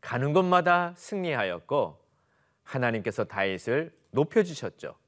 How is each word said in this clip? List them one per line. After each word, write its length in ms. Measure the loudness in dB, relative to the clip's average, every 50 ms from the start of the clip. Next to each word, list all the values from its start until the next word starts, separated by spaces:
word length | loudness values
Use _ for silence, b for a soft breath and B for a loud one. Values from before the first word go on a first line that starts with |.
가는 320 | -10 -4 -2 -2 0 2
곳마다 600 | 4 4 4 6 4 4 4 4 4 4 2 -2 -6
승리하였고, 1000 | -12 -12 -8 -6 -4 -2 -2 0 0 0 -2 -2 -6 -4 -2 0 0 0 -2 -4 _ _ _ _ _ _ _ _ _ _ _ _ _ _
하나님께서 580 | -8 -4 0 0 0 0 0 -2 -4 -2 -2
다윗을 680 | -4 -4 -2 -2 0 0 -2 -4 -2 -2 -2 -2 -2 -4 _ _ _ _
높여주셨죠. 840 | 0 0 0 4 4 2 2 2 -2 -8 -8 -8 -8 _ -14 -14 -14 _ _